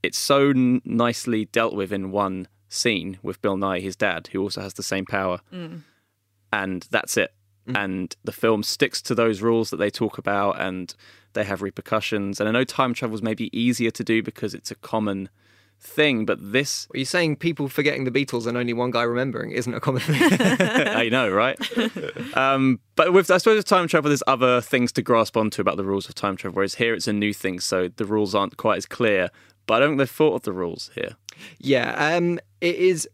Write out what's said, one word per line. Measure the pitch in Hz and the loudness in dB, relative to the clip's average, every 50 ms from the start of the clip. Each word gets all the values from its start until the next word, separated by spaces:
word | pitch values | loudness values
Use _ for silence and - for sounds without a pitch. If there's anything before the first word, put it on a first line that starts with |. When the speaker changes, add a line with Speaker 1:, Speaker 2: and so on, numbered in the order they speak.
| - | -4
Speaker 1:
it's | - - | -4 -4
so | - - - 143 139 139 143 | -4 0 2 4 4 4 4
n-, | 135 131 127 123 127 123 _ | 4 4 4 4 2 0 _
nicely | - 113 117 117 120 113 - - 123 117 110 104 | -2 0 0 0 0 0 -2 -4 -2 -2 -2 -4
dealt | - - 117 113 107 - | -2 0 0 0 0 0
with | 101 98 90 | -4 -4 -2
in | 101 98 95 95 | -4 -6 -6 -4
one | 95 104 101 95 92 92 87 _ _ _ _ _ | -2 -2 -2 0 -2 -6 -10 _ _ _ _ _
scene | - - - 123 110 87 80 98 92 92 - | -8 -2 0 0 0 0 -4 -6 -10 -8 -8
with | 95 92 _ | -10 -8 _
Bill | - 104 98 | -2 -2 -2
Nye, | 95 98 95 92 90 | 0 -2 -2 -2 -2
his | 92 98 92 | -4 -6 -4
dad, | _ 107 98 85 82 - - | _ -2 -2 -2 -4 -8 -6
who | - 95 | -4 -4
also | 98 101 - 98 | -4 -4 -6 -8
has | 98 98 - | -10 -10 -10
the | - 98 | -10 -6
same | - 98 98 95 | -4 -4 -4 -4
power. | - - 98 95 92 90 87 _ _ 180 | -2 -2 -2 0 -2 -4 -4 _ _ -14
Speaker 2:
Mm. | 180 170 160 170 165 - _ _ _ _ _ _ _ _ _ _ _ _ _ | -14 -12 -12 -14 -16 -18 _ _ _ _ _ _ _ _ _ _ _ _ _
Speaker 1:
And | - 104 98 95 92 90 - _ | -4 -4 -2 -4 -6 -8 -6 _
that's | - 107 - - - | -2 -2 -2 0 0
it. | 113 90 - _ _ _ _ _ _ _ | 0 0 0 _ _ _ _ _ _ _
Speaker 3:
Mm. | - 127 104 101 | -4 -2 -2 -2
Speaker 1:
And | 95 92 95 92 - - _ _ | -2 -4 -6 -6 -8 -10 _ _
the | - | -10
film | - - - 113 110 104 107 | -4 0 2 2 2 2 0
sticks | - - - 143 127 - - - | -4 0 0 0 0 0 -8 -4
to | - 120 | -2 0
those | 110 117 113 110 95 | 2 2 2 2 2
rules | 107 117 117 113 113 - | 2 2 2 2 0 -2
that | - | -2
they | - 98 104 | -2 -2 -2
talk | - - - 104 - | 0 -2 -4 -4 -4
about, | - - 98 101 101 101 101 - - | -4 -4 -2 0 2 0 0 0 -2
and | - 95 92 92 90 - - _ - - - _ _ _ _ | -4 -4 -4 -6 -8 -10 -14 _ -20 -20 -20 _ _ _ _
they | 110 104 | -4 -2
have | 101 98 87 | -2 -4 -6
repercussions. | 101 95 - - - - 110 110 - - 110 104 98 98 98 - | -6 -8 -8 -10 -4 -2 -2 -2 0 -2 -4 -2 -4 -4 -6 -4
And | 104 107 | -4 0
I | |
know | 110 123 131 | 0 0 0
time | - - - 135 123 117 | 0 0 0 0 0 0
travel | - 131 113 110 | -4 -4 -6 -4
is | 107 | -4
maybe | 107 113 110 - 117 - - | -4 -4 -4 -4 -6 -6 -2
easier | 110 120 123 120 - 117 113 | 0 0 0 2 2 0 -2
to | - - 110 | -2 -2 -2
do | - 113 113 95 | 0 0 0 0
because | 110 - - - 104 98 | -4 -8 -6 -8 -8 -8
it's | 101 _ - | -10 _ -14
a | 104 | -14
common | _ - - - 110 107 104 98 98 95 - _ _ _ _ _ _ _ _ _ _ | _ -8 -4 -2 -2 0 0 -2 -4 -6 -10 _ _ _ _ _ _ _ _ _ _
thing, | - - - - 151 147 131 113 107 | -20 -8 0 2 2 4 4 2 0
but | 110 98 - 87 101 | 0 -2 -2 -4 -2
this | 104 131 143 - - - - _ - | 0 0 0 0 -6 -8 -8 _ -6
Speaker 3:
Are | |
you | 127 135 | -6 -6
saying | - - 180 170 160 147 | -2 0 0 0 0 0
people | - - 170 160 - 147 135 | 0 -2 -4 -2 -2 -4 -2
forgetting | - - 143 147 139 131 135 | -2 0 2 2 0 0 -4
the | 127 | 0
Beatles | 120 143 143 139 - 120 113 | 0 0 -2 0 -4 -4 -2
and | 120 120 | -2 -2
only | 123 123 120 117 | -2 -2 -2 -2
one | 117 123 127 | -2 -2 0
guy | 120 117 120 | 0 0 0
remembering | 120 120 123 131 139 113 120 117 117 | 0 0 0 -2 -2 -4 -6 -6 -4
isn't | - 117 120 120 113 | -4 -4 -4 -2 -6
a | 113 | -2
common | - 147 131 123 | -2 -2 -2 0
thing? | - - 156 135 | 0 0 2 4
Speaker 1:
<laughs> | 330 311 190 - | 6 4 6 4
I | 240 190 - - 180 - 226 254 143 - 202 110 117 113 | 4 2 4 4 2 4 4 2 2 2 2 2 2 2
know, | 117 131 123 104 | 2 2 2 2
right? | 92 104 113 131 - - 285 - - | 2 2 2 2 0 -4 -8 -4 -2
Speaker 3:
<laughs> | 240 226 - - 185 - - - - 240 269 - | -2 -2 -2 -4 -6 -10 -8 -8 -10 -10 -2 0
Speaker 1:
Um, | - 135 135 135 135 135 131 127 - _ _ _ | 2 2 4 4 4 4 2 2 0 _ _ _
but | - 160 180 180 | 2 4 6 6
with, | 196 180 - | 6 6 6
I | 180 | 4
suppose | 180 - 226 220 | 4 6 4 4
with | 214 185 | 4 4
time | - 208 185 180 | 4 2 2 4
travel, | 160 - 160 143 147 | 4 2 2 4 4
there's | 147 131 - | 0 2 2
other | - 135 120 127 127 123 120 | 2 2 4 4 4 4 2
things | 113 - - 127 123 117 - | 2 2 2 2 2 2 0
to | - | -2
grasp | - - 123 117 110 - - | 0 4 4 4 4 2 2
onto | 113 110 107 - - | 0 0 0 0 0
about | 95 98 76 | 0 0 0
the | 92 98 | 0 -2
rules | 98 98 98 95 - | -2 -2 -2 -4 -6
of | - | -10
time | - - 101 95 | -4 -4 -4 -4
travel, | 90 - 95 92 | -4 -8 -6 -2
whereas | 98 98 98 - | -2 -2 -2 0
here | - 120 117 113 | 0 0 0 0
it's | - - | -2 -2
a | 117 104 | -2 -2
new | 104 104 104 101 | 0 0 -2 -2
thing, | - - 95 92 87 | -2 -4 -6 -4 -4
so | - - 95 92 90 90 - | -4 -2 0 0 0 -2 -4
the | - 113 | -6 -4
rules | 98 107 107 107 95 104 | 0 0 0 0 2 0
aren't | 101 98 87 - | 0 0 -2 -4
quite | - - 113 101 | -2 0 0 0
as | 87 - | 0 -2
clear. | - - - 123 110 101 92 90 87 _ _ _ _ _ _ _ | -8 -4 0 2 2 4 2 0 -2 _ _ _ _ _ _ _
But | - 110 | 0 4
I | 117 | 4
don't | 139 147 | 4 4
think | 151 135 | 4 0
they've | 139 123 | 0 -2
thought | - - 156 151 - | 2 2 2 2 2
of | 135 - | 0 -4
the | 107 92 | -6 -6
rules | 92 90 85 85 - - - - | -4 -4 -6 -6 -10 -14 -14 -8
here. | - - - - _ _ - - - - - - _ | -8 -8 -8 -8 _ _ -20 -20 -20 -20 -20 -20 _
Speaker 3:
Yeah, | - 135 135 123 120 123 113 - 147 151 170 | 0 2 2 2 2 -2 -2 0 0 2 2
um, | 175 175 175 175 - _ _ _ _ | 2 0 0 -2 -4 _ _ _ _
it | 175 170 175 | -2 -2 0
is | - 180 185 180 156 - - | 2 2 2 2 2 -4 -10